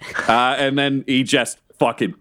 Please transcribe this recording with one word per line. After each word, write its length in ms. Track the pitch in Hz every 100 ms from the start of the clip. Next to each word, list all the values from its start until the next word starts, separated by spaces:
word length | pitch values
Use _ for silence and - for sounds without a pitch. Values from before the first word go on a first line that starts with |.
| - - -
Uh, 280 | 117 127 139
and 180 | 139 139
then 280 | 143 135 127
he 160 | 131
just 360 | 123 135 113 - _ -
fucking 380 | 123 - 101 -